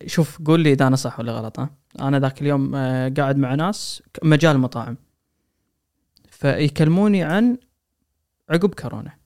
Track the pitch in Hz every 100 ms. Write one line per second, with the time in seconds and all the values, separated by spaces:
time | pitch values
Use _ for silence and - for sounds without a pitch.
0 | 170 - 156 - 156 165 156 139 135 131
1 | 120 - 117 113 110 - 135 - _ -
2 | 135 139 135 135 143 143 135 135 131 131
3 | 131 139 139 139 131 139 175 208 - -
4 | - - 160 151 165 139 127 117 117 120
5 | _ _ _ _ _ _ _ _ _ _
6 | _ _ _ _ 139 127 147 - 156 175
7 | 208 196 156 185 240 247 _ _ _ _
8 | _ _ _ _ - 165 196 - 127 110
9 | 147 -